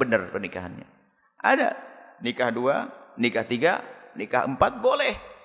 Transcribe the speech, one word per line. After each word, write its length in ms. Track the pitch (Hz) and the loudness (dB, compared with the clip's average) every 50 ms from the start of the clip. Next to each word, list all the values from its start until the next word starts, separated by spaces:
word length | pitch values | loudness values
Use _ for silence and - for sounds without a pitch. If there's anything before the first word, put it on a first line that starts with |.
benar 320 | 131 123 113 101 90 87 - | 2 2 2 2 0 -2 -6
pernikahannya. 560 | 98 - - - 92 92 87 - - - - _ _ _ _ _ _ _ _ _ - - | -6 -6 -6 -8 -8 -10 -10 -12 -14 -16 -18 _ _ _ _ _ _ _ _ _ 0 2
Ada 320 | - 269 320 294 - - - - - - - - - - - - | 4 4 4 4 0 -2 -4 -8 -16 -20 -20 -20 -20 -16 -6 -6
nikah 240 | 120 123 - 123 120 | -4 -2 0 0 0
dua, 400 | 113 127 123 135 143 - 240 - - - - - - - | 0 0 0 2 2 0 -2 -6 -10 -16 -20 -16 -4 -2
nikah 240 | 117 117 - 113 117 | 0 0 0 0 -2
tiga, 400 | - 123 117 139 170 190 - - - - - - - - - | -2 0 2 2 2 2 0 -4 -10 -16 -20 -20 -16 -12 -10
nikah 320 | - - - 123 - - | -6 -2 0 0 0 0
empat, 320 | 135 - - - - 220 | 2 2 2 2 2 2
boleh. 320 | 220 254 269 285 285 269 254 - - - - - - | 2 2 2 4 2 0 -2 -4 -8 -16 -20 -20 -20